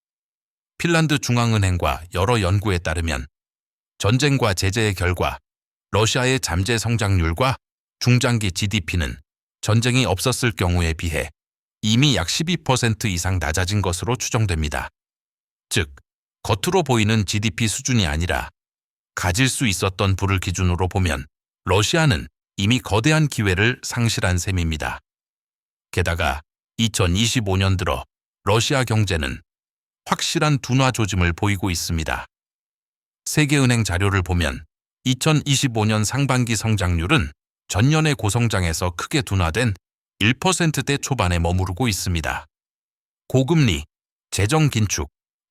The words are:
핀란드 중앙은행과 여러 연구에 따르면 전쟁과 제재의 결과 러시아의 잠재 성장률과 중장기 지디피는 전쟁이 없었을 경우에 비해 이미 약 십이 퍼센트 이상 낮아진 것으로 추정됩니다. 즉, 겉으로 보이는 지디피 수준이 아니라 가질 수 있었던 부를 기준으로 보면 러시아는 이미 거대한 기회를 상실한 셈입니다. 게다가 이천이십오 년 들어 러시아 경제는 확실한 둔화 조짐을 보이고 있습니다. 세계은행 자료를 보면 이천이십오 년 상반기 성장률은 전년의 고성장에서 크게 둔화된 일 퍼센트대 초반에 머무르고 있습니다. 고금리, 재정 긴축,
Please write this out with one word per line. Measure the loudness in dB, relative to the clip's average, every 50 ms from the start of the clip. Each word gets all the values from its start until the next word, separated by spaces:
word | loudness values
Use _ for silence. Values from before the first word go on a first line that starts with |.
| _ _ _ _ _ _ _ _ _ _ _ _ _ _ _ -6
핀란드 | -2 0 2 2 2 2 0 0
중앙은행과 | 0 0 0 0 2 2 2 2 2 2 0 0 0 -2 -2 -4 -8 -8 -4
여러 | -2 0 2 2 2
연구에 | 2 2 2 2 2 0 -2 0
따르면 | -2 -4 -4 -4 -4 -4 -4 -6 -6 -10 _ _ _ _ _ _ _ _ _ _ _ _ _ -4
전쟁과 | 0 0 2 2 2 2 2 2 2 0 0
제재의 | 0 -2 -2 0 2 0 0 0
결과 | 0 -2 -2 0 0 -2 -4 -4 -6 _ _ _ _ _ _ _ _ _ -2
러시아의 | 0 0 2 2 0 0 0 0 0 0
잠재 | -2 -2 -2 -2 0 0 0 -2
성장률과 | 0 -2 -2 -2 0 0 2 2 2 0 0 0 0 -2 -2 -4 _ _ _ _ _ _ _ -4
중장기 | 2 4 4 4 4 2 0 0 0 -2
지디피는 | -2 -2 -4 -2 -2 -2 -2 -2 -2 -2 -2 -2 -6 -10 -16 _ _ _ _ _ _ _
전쟁이 | -2 2 2 2 2 2 2 2 2
없었을 | 2 0 0 0 -2 -2 0 0 -2
경우에 | 0 0 0 0 2 2 2 0 -2
비해 | -2 -4 -4 -4 -4 -6 -6 -10 _ _ _ _ _ _ _ _ -4
이미 | 0 2 2 4 4 4 2
약 | 2 0 -2
십이 | -2 -4 -2 -2 -4 -4
퍼센트 | 0 0 0 2 2 0 0 0 -2 -4
이상 | -2 -2 -2 -2 -2 -2
낮아진 | -2 -2 -2 -2 -2 0 0 0
것으로 | 0 0 -2 -4 -4 -4 -4 -4
추정됩니다. | -4 -4 -2 0 0 0 0 -2 -2 -2 -4 -6 -8 -8 _ _ _ _ _ _ _ _ _ _ _ _ _ _ _ -4
즉, | -2 -2 -2 -4 -8 -20 _ _ _ _ _ _ _ _ -4
겉으로 | -4 -4 -2 -2 0 0 0 2
보이는 | 2 2 2 2 2 2 2 0
지디피 | 0 -2 -2 -2 -2 -2 -2 -2 -2
수준이 | -2 -2 -2 0 2 2 2
아니라 | 2 0 -2 0 0 -2 -2 -4 -6 _ _ _ _ _ _ _ _ _ _ _ _ -10
가질 | -4 -2 -2 0 2 0 0
수 | 0 0 -2
있었던 | -2 0 0 -2 -2 0 0 0 0 0
부를 | 0 0 0 0 0
기준으로 | 0 -2 -2 0 0 0 2 2 0 -2
보면 | 0 0 0 0 -2 -4 -6 -12 _ _ _ _ _ _ -2
러시아는 | 0 2 2 2 2 2 2 4 4 2 0 -2 -8 _ _ _ _ -6
이미 | -2 0 2 2 0
거대한 | 0 0 0 2 2 2 2 2 2 0
기회를 | 0 0 0 2 2 4 2 2 2 -2
상실한 | -8 -8 -4 0 0 0 0 0 0 0 0 0
셈입니다. | -2 -2 -2 -2 -2 -2 -2 -4 -6 -6 -8 -10 _ _ _ _ _ _ _ _ _ _ _ _ _ _ _ _ _ _
게다가 | -4 -2 -2 -2 -2 -2 -2 -2 -2 -4 -8 _ _ _ _ _ _ -2
이천이십오 | -2 -2 0 0 0 2 2 2 0 0 0 -2 -2 0 0 2
년 | 2 2 2 0
들어 | 0 -2 -2 -4 -6 _ _ _ _ _ _ _ -2
러시아 | 0 2 2 2 2 0 0 0
경제는 | 0 2 0 2 0 0 -2 -2 -4 -6 -8 -14 _ _ _ _ _ _ _ _ _ _ _ _
확실한 | -4 -4 -2 -2 -4 -2 0 2 2 0 0
둔화 | 0 0 2 2 2 2
조짐을 | 2 0 -2 0 2 2 2 2 2
보이고 | 0 0 0 0 0 -2 -2
있습니다. | -2 -2 -4 -4 -4 -4 -2 -2 -4 -6 -6 -12 _ _ _ _ _ _ _ _ _ _ _ _ _ _ _ _ _ _ -12
세계은행 | -6 -2 0 0 2 2 2 2 2 2 2 0
자료를 | 0 0 0 0 2 2 0 0
보면 | 0 0 0 0 -2 -4 -6 -12 _ _ _ _ _ _ _ -2
이천이십오 | -2 -2 0 2 2 2 2 2 0 0 0 0 0 0 0 0
년 | 2 2 0 0
상반기 | -2 -2 -2 0 0 2 0 0 0 -2
성장률은 | -2 0 0 0 0 2 0 0 0 0 2 2 0 0 -2 -6 _ _ _ _ _ _ -6
전년의 | -2 2 2 4 4 2 2 0 0
고성장에서 | 0 -2 -2 0 0 0 0 0 0 0 0 -2 -2 -4 -4
크게 | -4 -6 -10 -2 -2 -2
둔화된 | -2 0 0 0 0 2 0 0 0 0 -2 -4 _ _ _ _ _ _ _ 0
일 | 0 0 0
퍼센트대 | 2 0 0 2 2 0 0 0 -2 -2 -2 -2
초반에 | -2 -2 -4 -2 0 0 2 2 2
머무르고 | 0 0 0 0 0 -2 -2 -2 0 -2
있습니다. | -2 -2 -2 -4 -2 -2 -2 -4 -4 -6 -8 _ _ _ _ _ _ _ _ _ _ _ _ _ _ _ _ -2
고금리, | 0 0 2 4 2 2 4 2 2 -2 -4 _ _ _ _ _ _ _ _ -10
재정 | -4 -2 0 2 2 4 2 2
긴축, | 2 2 0 0 -2 -4 -6 -6 _ _ _ _ _ _ _ -4